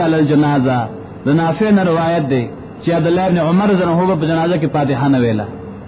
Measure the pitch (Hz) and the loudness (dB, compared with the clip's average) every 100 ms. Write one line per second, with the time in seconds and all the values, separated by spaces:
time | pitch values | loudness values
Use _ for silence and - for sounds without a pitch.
0 | 165 160 147 147 147 139 131 123 110 - | 0 2 2 2 2 2 0 0 -4 -8
1 | - - 131 156 165 165 214 202 185 165 | -14 -8 0 0 0 0 2 2 2 0
2 | 165 170 139 135 113 - - - 165 165 | 0 0 0 -2 -2 -8 -16 -6 -2 0
3 | 160 180 190 175 160 180 202 190 170 170 | 2 0 2 0 2 2 2 2 2 2
4 | 185 175 156 165 165 175 151 151 139 127 | 2 0 0 0 0 0 0 -2 -2 0
5 | 139 131 117 107 101 - - - | 2 2 2 0 -4 -10 -14 -14